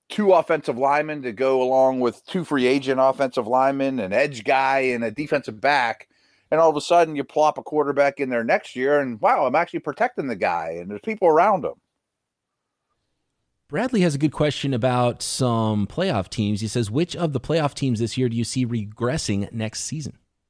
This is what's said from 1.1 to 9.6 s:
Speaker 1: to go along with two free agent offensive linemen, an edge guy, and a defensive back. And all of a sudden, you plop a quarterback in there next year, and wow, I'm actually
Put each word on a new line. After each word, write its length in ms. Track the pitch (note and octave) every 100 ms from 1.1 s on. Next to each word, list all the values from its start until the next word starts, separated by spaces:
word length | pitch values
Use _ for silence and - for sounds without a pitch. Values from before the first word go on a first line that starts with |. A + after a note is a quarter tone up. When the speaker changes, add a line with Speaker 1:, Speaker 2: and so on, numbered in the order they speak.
| D3+
Speaker 1:
to 80 | B2+
go 320 | G#2+ C3 C3
along 380 | B2+ C3 C3 C3
with 260 | A#2+ - -
two 180 | F#3
free 220 | D#3 C#3+ B2
agent 320 | C#3 C3 C3
offensive 460 | C3 B2+ C3+ C3 G#2+
linemen, 540 | B2+ C3+ C#3 C3+ C3
an 120 | F#2
edge 300 | G#2+ D3 A#2+
guy, 380 | G#2 C3+ C3+ C3+
and 240 | C3 A#2+
a 60 | A#2
defensive 480 | A2 D3+ C#3+ - G#2+
back. 480 | C3+ C#3+ A#2 - - _ _ _ -
And 100 | D#3
all 80 | E3
of 60 | D3
a 40 |
sudden, 340 | - F3 D#3+
you 80 | D3
plop 360 | B2+ D3+ D3+ C3
a 40 |
quarterback 560 | - D3+ C#3+ C#3 C#3 C#3
in 100 | C3
there 140 | A#2+
next 320 | A#2 G3+ -
year, 240 | B2 C3+ D3
and 200 | C3+ G#2+
wow, 260 | G3 A#3+ C3
I'm 80 |
actually 240 | D3